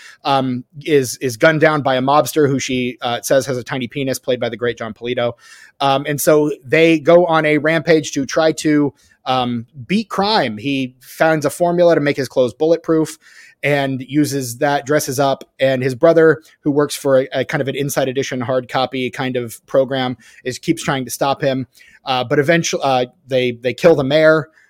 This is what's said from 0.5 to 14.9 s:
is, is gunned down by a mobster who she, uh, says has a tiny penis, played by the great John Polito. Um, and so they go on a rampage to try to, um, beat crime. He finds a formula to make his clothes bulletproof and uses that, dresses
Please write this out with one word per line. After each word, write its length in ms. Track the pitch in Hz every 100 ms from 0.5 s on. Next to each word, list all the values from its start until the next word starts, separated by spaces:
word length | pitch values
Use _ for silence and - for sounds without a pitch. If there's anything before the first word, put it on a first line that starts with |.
| 123 - 143 160
is, 320 | 143 123 -
is 180 | 135 110
gunned 240 | 160 156
down 220 | 156 151
by 140 | 135 127
a 60 |
mobster 460 | 135 147 151 156 143
who 100 | 131
she, 400 | - 127 123 117
uh, 200 | 127 120
says 240 | - 139 127
has 120 | 123
a 60 |
tiny 260 | - 139 120
penis, 280 | 147 135 123
played 220 | - 120
by 80 | 120
the 100 | 113
great 200 | 120 113
John 160 | 113
Polito. 400 | - 117 123 120 - - - - -
Um, 240 | 139 139 143
and 140 | 143
so 300 | 165 151 151 143
they 360 | 123 156 165 160
go 260 | 147 175 170
on 200 | 160 151
a 120 | 151
rampage 560 | 151 165 170 160 156
to 120 | 143 127
try 280 | 160 160
to, 400 | 160 156 147 143 - _ _ 135
um, 420 | 131 123 120 113 147 110
beat 240 | 202 214
crime. 480 | - 202 220 127 104
He 380 | 139 135 127 _
finds 440 | - - 160 160 139
a 40 |
formula 460 | - 175 175 170 156
to 60 |
make 140 | 143 143
his 140 | 127
clothes 240 | 135 123
bulletproof 640 | - 156 160 - 160 151 - _ - - _
and 380 | 143 143 139 131
uses 580 | 131 147 143 139 123 120
that, 260 | 143 143
dresses 340 | 131